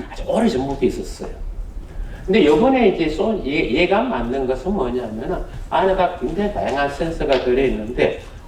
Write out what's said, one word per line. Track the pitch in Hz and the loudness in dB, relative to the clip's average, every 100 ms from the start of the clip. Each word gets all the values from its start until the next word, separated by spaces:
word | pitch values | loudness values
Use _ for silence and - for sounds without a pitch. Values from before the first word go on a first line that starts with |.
| - | -12
아주 | - - | -8 -2
오래전부터 | 196 226 - 139 139 190 | 2 2 2 -2 0 0
있었어요. | - - - - - - - - - - - - - | 0 -6 -10 -10 -8 -8 -8 -8 -10 -10 -10 -10 -6
근데 | - 202 147 | 2 4 6
요번에 | 156 262 262 202 | 6 6 6 4
이제 | 165 156 | 4 0
소-, | - 220 202 | 0 0 -2
얘-, | 131 156 113 | -2 -2 0
얘가 | 143 180 202 | 2 4 2
만든 | 254 226 - 135 135 | 0 -2 -2 -2 -2
것은 | - 185 | -2 -2
뭐냐면은 | 202 123 123 113 110 147 175 - - - | -2 -2 -4 -6 -6 -4 -4 -6 -10 -2
안에가 | 156 190 185 175 - | 2 2 4 2 0
굉장히 | 127 170 202 | -4 -2 -2
다양한 | - 160 190 143 | -2 -2 0 -2
센서가 | - 165 - 139 131 | -2 -4 -2 0 2
들어있는데 | 127 123 131 107 110 - - - - - | 2 2 2 0 -2 0 0 0 -10 -16